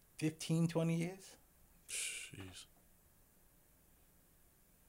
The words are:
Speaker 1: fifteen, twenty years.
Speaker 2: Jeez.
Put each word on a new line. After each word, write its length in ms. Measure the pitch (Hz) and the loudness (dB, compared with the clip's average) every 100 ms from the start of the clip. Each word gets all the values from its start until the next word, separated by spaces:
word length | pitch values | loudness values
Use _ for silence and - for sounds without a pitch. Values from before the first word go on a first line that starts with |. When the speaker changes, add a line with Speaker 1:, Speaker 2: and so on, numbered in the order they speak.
| - - | -20 -2
Speaker 1:
fifteen, 480 | 156 160 - 160 165 | 0 0 2 4 6
twenty 280 | 165 165 165 | 4 4 2
years. 400 | 170 196 - - - - - - - | 0 -4 -14 -20 -20 -20 -20 -20 -8
Speaker 2:
Jeez. 720 | - - - - - 95 90 - - - - - - - - - - - - - - - - - - - - - - | -4 -4 -6 -10 -12 -12 -14 -18 -20 -20 -20 -20 -20 -20 -20 -20 -20 -20 -20 -20 -20 -20 -20 -20 -20 -20 -20 -20 -20